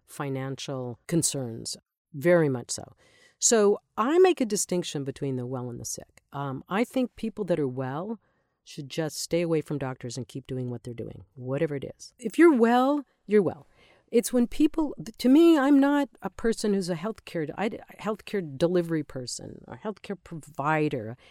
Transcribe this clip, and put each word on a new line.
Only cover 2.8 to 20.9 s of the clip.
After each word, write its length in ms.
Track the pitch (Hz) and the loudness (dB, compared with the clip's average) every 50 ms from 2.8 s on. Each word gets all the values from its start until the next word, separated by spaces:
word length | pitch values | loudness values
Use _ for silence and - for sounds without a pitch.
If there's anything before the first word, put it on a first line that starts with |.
| - - _ _ _ _ _ _ _ _ _ - | -12 -16 _ _ _ _ _ _ _ _ _ -2
So 400 | - - 240 220 208 202 202 - _ _ - | 2 4 4 6 6 4 2 0 _ _ -4
I 220 | 220 220 269 320 359 | -2 0 2 6 6
make 200 | 370 370 320 - | 6 6 6 2
a 60 | 254 | 0
distinction 580 | 202 208 - - - 180 180 - - - 143 135 | -2 -2 -4 -4 -2 -4 -4 -4 -4 -6 -6 -6
between 320 | 139 135 - 143 135 131 | -6 -6 -6 -4 -4 -4
the 120 | 123 120 | -4 -6
well 220 | 123 131 123 123 123 | -6 -8 -8 -8 -10
and 100 | 117 123 | -10 -10
the 60 | 117 | -10
sick. 360 | - - - - _ _ _ _ _ | -10 -12 -12 -14 _ _ _ _ _
Um, 320 | - 143 143 135 131 143 - - | -10 -10 -8 -8 -8 -10 -8 -4
I 140 | 180 208 247 | -2 -2 -2
think 320 | - - 262 247 - _ | -2 -2 -4 -4 -4 _
people 280 | - 226 220 - - 202 | -8 -8 -8 -6 -6 -2
that 140 | 165 175 156 | -2 0 0
are 80 | 143 | 0
well 520 | 127 127 131 131 127 139 156 185 220 233 - _ _ _ _ _ _ _ _ _ | -2 -4 -4 -6 -6 -6 -8 -8 -8 -10 -12 _ _ _ _ _ _ _ _ _
should 260 | - - 160 143 127 | -18 -16 -14 -14 -10
just 300 | - 170 160 151 - - | -6 -4 -4 -4 -6 -8
stay 220 | - - 165 170 | -6 -2 0 0
away 200 | 175 165 165 151 | 0 2 0 -2
from 180 | - - 151 135 | -2 -2 -4 -4
doctors 360 | 139 127 131 - - 120 117 | -4 -6 -8 -10 -10 -10 -10
and 120 | 135 113 | -10 -10
keep 180 | - - 139 - | -10 -12 -14 -10
doing 240 | - 131 127 123 123 | -8 -8 -6 -6 -6
what 140 | 120 113 - | -8 -10 -10
they're 100 | 123 117 | -12 -10
doing, 300 | 120 110 - - - - _ - | -10 -10 -12 -12 -18 -20 _ -18
whatever 420 | 131 123 127 135 143 165 151 147 | -12 -8 -6 -4 -2 -2 -2 -4
it 100 | 131 - - - | -6 -10 -10 -14
is. 160 | - - - _ - | -16 -20 -20 _ -10
If 180 | 240 214 - | -10 -2 4
you're 160 | 285 339 339 285 | 6 6 8 8
well, 500 | 226 233 226 240 247 254 277 294 294 262 _ _ _ _ | 6 4 4 4 4 4 2 2 -2 -4 _ _ _ _
you're 160 | - 208 208 | 2 2 4
well. 260 | 175 143 - 139 - _ _ _ _ _ _ _ _ - | 4 2 -2 -6 -18 _ _ _ _ _ _ _ _ 0
It's 220 | - 233 - - 247 | 0 0 0 2 2
when 120 | 247 240 | 2 0
people, 480 | - - - 302 311 - 330 302 262 - - 156 | 2 2 2 2 2 2 0 -2 -2 -4 -10 -12
th-, 140 | - - | -14 -6
to 120 | - - 247 | 0 4 6
me, 280 | 269 320 339 339 330 | 8 8 8 8 8
I'm 220 | 285 254 285 285 269 | 6 6 6 6 6
not 300 | 277 285 285 285 285 - _ - | 6 6 4 2 0 -2 _ -10
a 80 | - 190 | -12 -10
person 440 | - - - 226 220 - - 214 196 | -8 -2 -2 -2 0 0 0 0 0
who's 160 | 196 180 170 | 0 -2 -2
a 60 | 180 | -4
healthcare, 540 | 156 180 226 220 - - - - 170 151 147 - | -4 -4 -8 -8 -10 -12 -8 -6 -6 -6 -6 -4
I, 120 | - 196 226 - - - - - - | -4 -4 -4 -4 -8 -16 -18 -14 -8
healthcare 580 | - 208 220 - - - - 202 170 147 135 | -6 -6 -6 -6 -8 -6 -6 -6 -4 -4 -2
delivery 460 | 131 170 165 180 175 170 165 165 156 147 | 0 2 2 4 2 0 0 -2 -4 -4
person, 600 | - - 131 123 - - - - - - - - | -6 -10 -12 -10 -10 -12 -12 -12 -14 -16 -16 -16
a 80 | - 113 | -18 -16
healthcare 420 | - - 220 196 - - - 196 - _ | -12 -10 -10 -10 -10 -10 -12 -12 -12 _
provider, 920 | - 170 151 - - - - 135 151 156 156 151 147 | -16 -14 -14 -16 -14 -8 -4 -2 0 0 2 0 0